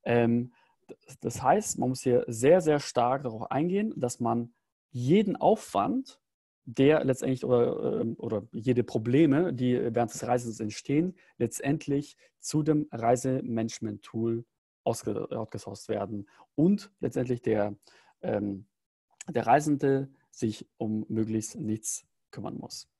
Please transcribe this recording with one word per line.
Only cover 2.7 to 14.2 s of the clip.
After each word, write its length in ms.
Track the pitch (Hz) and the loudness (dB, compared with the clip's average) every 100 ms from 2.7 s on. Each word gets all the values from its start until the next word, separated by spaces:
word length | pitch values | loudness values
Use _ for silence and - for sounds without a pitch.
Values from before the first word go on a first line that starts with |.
| 147 | 2
stark 420 | 143 - 120 131 | 0 0 0 0
darauf 300 | 123 110 113 | -4 -8 -4
eingehen, 400 | - 170 190 220 | -2 0 -2 -2
dass 240 | - 123 - | -2 -4 -2
man 340 | 117 117 120 _ _ _ _ | 0 0 -2 _ _ _ _
jeden 460 | 127 123 190 208 - | -4 4 4 4 2
Aufwand, 840 | 175 220 - 196 214 240 262 - _ _ _ _ | 2 2 0 -2 0 -2 -6 -16 _ _ _ _
der 400 | - 117 139 156 | -12 2 4 4
letztendlich 400 | 135 131 - 127 | 2 -2 -2 -2
oder, 560 | 135 123 120 - 120 113 | 2 4 4 0 -2 -2
ähm, 160 | 117 - | -4 -4
oder 240 | 117 110 113 | -4 -4 -6
jede 320 | 117 113 120 | -6 0 0
Probleme, 680 | 120 120 113 135 165 139 180 | 0 -2 2 4 6 4 2
die 220 | 127 123 123 | 0 0 0
während 320 | 120 117 113 | 0 0 -2
des 140 | - 120 | -4 -2
Reisens 320 | 127 117 107 | -2 -2 -6
entstehen, 560 | 107 104 - 143 180 - _ _ | -8 -8 -2 0 0 -4 _ _
letztendlich 800 | 120 - 139 156 - 139 147 - _ _ | -4 -2 -2 -2 0 -2 -2 -14 _ _
zu 240 | - 151 | -4 -2
dem 240 | 151 151 151 | 2 0 0
Reisemanagement-Tool 1500 | 120 117 123 131 131 - 117 113 - 113 101 - 110 | -2 2 2 2 -2 -2 -2 -2 -4 -8 -8 -8 -4